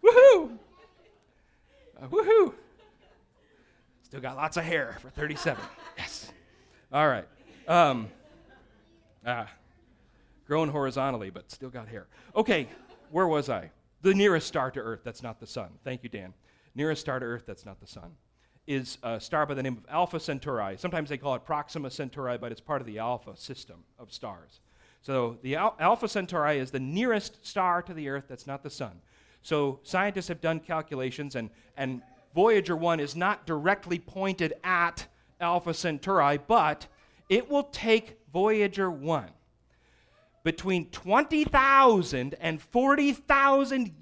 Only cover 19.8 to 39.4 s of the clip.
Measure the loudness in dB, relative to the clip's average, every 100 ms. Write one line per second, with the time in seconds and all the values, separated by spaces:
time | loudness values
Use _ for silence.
19.8 | -6 -2 -2 -4 -6 -8 -6 -6 -6 -6
20.8 | -6 -6 -6 -6 -6 -6 -4 -6 -6 -10
21.8 | -10 -8 -10 -8 -6 -6 -8 -12 -6 -6
22.8 | -6 -8 -6 -6 -10 -18 -16 -16 -16 -20
23.8 | _ _ -20 -14 -14 -14 -20 _ _ _
24.8 | _ _ -4 -2 -2 -4 -6 -2 -2 2
25.8 | 2 2 0 -4 -4 -2 0 0 -2 -6
26.8 | -4 -2 0 0 -4 -14 -8 -2 0 0
27.8 | -2 -10 -6 -8 -10 -16 -12 -10 -12 -10
28.8 | -12 -12 _ _ _ _ -4 0 0 -4
29.8 | -4 -2 -2 -4 -8 -4 -4 -4 -4 -8
30.8 | -6 -6 -6 -6 -8 -8 -10 -14 _ -8
31.8 | -6 -6 -12 -20 _ 2 4 4 2 -2
32.8 | 0 0 -2 -2 -2 -2 -4 -2 0 0
33.8 | -2 -6 -6 -6 -4 -2 -4 -4 -2 0
34.8 | 0 -4 -16 _ _ _ -2 0 -2 -4
35.8 | -4 -4 0 2 4 2 2 4 4 -2
36.8 | -10 _ _ _ _ 0 2 -2 -2 -6
37.8 | 2 2 2 -18 _ 0 2 2 0 0
38.8 | -4 -2 -2 -2 -2 -18